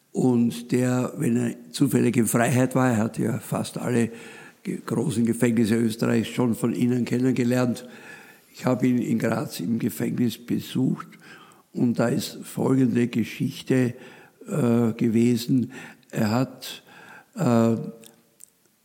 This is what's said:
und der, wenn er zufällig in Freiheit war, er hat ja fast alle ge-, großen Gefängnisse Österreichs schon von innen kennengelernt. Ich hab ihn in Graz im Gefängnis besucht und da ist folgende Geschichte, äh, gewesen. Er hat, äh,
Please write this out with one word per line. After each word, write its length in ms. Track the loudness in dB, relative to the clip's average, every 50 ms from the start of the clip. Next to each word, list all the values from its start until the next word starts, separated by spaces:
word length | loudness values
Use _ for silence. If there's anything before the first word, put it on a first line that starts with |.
| _ _
und 600 | -2 2 2 4 4 4 2 2 0 -4 -4 -2
der, 420 | 0 0 2 2 0 0 -2 -4 -4
wenn 200 | -4 -2 0 0
er 180 | 0 0 -2 -6 -8 -14 -14
zufällig 460 | 0 0 2 2 4 4 2 4 4
in 80 | 2 2
Freiheit 500 | 2 2 2 2 4 4 2 2 2 2
war, 140 | 2 2 4
er 80 | 2
hat 200 | 2 0 -2 -2
ja 220 | -2 -2 -2 -2 -4
fast 380 | -4 -6 -4 -4 -4 -6 -8
alle 340 | -6 -4 -2 0 0 0 0 -4 -12 -18 -18 -20 -20 -20 -20 -20 _ -8
ge-, 160 | -8 -8 -8 -6
großen 400 | -4 -2 -2 0 0 0 0 0
Gefängnisse 500 | 0 2 2 2 2 2 2 2 2 2
Österreichs 540 | 2 2 0 0 0 0 0 2 0 0 -2
schon 260 | -2 0 0 0 0
von 180 | 0 0 -2 0
innen 320 | 0 0 0 2 0 0
kennengelernt. 840 | -2 0 0 0 0 2 2 0 2 2 2 2 0 -2 -4 -8 -14 -20 -20 -20 -20 -20 -20 -20 -20 -20 -20 _ _ -18
Ich 120 | -4 -2
hab 180 | 0 0 2 2
ihn 160 | 2 2 2
in 200 | 0 0 0 0
Graz 400 | 0 0 -2 -2 -4 -6 -8 -6
im 200 | -4 -2 -2 -2
Gefängnis 580 | -2 -2 -2 -2 -4 -4 0 0 0 -2 -2
besucht 680 | -6 -6 -4 -4 -4 -4 -4 -2 0 0 0 0 -2 -6 -14 -20 -20 -20 -20 -20 -20 -20 -20 -20 -20 _ _ -4
und 260 | -2 0 0 2 2
da 80 | 0
ist 320 | 0 0 -2 -4 -6 -10 -14 -16
folgende 640 | -10 -6 -2 0 2 2 2 2 2 2 2 0
Geschichte, 840 | 0 0 -2 -2 -2 -4 -4 -4 -4 -4 -8 -2 0 2 2 2 0 -2 -6 -14 -20 -20 -20 -20 -20 _ _ -10 -4
äh, 440 | -2 0 2 2 4 4 2 0 0
gewesen. 800 | 0 0 2 4 4 4 4 2 0 0 0 0 0 0 -2 -6 -14 -18 -18 -20 -20 _ _
Er 200 | -4 -2 0 2
hat, 520 | 2 0 0 -2 -4 -12 -14 -14 -14 -16 -18 -20 -20 -20 -20 -20 -20 -20 -20 _ _
äh, 400 | -2 2 4 4 4 4 4 2 0 -4 -8 -12 -16 -20 -20 -20 _ _ _ _ _ -20 _ _ _ _ _ _ _ _